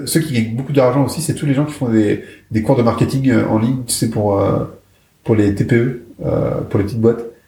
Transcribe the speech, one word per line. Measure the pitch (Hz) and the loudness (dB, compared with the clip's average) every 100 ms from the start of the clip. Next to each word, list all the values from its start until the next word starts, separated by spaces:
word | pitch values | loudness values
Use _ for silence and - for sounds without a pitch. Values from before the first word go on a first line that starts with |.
| - | -2
Ceux | 160 | -2
qui | 156 | 0
gagnent | 123 110 113 | -2 -2 -4
beaucoup | 135 | -2
d'argent | 139 127 131 | 2 4 2
aussi, | 131 - | 0 -2
c'est | - - | -6 -4
tous | 147 | -2
les | |
gens | 131 151 | 0 -2
qui | |
font | - 127 | -4 0
des... | 113 104 104 - - _ | 2 2 0 -6 -20 _
des | 110 | -2
cours | 110 127 | 2 2
de | |
marketing, | 117 113 113 139 131 | 2 0 0 0 2
euh, | 113 - | 2 2
en | 110 | 0
ligne, | 117 131 123 | 0 -2 -4
tu | |
sais, | - 117 | -4 -2
pour, | 110 104 98 | 0 0 2
euh, | 98 - - - _ _ _ _ - | 2 0 -4 -10 _ _ _ _ 0
pour | 110 | 2
les | 101 | 2
T | 98 110 | 0 2
P | 117 | 2
E, | 120 - - - - | 0 -4 -12 -10 -4
euh, | - - - - | -2 -2 -4 -4
pour | 107 | -2
les | 98 | -2
petites | 113 | 0
boîtes. | 113 117 - - | 2 0 -6 -16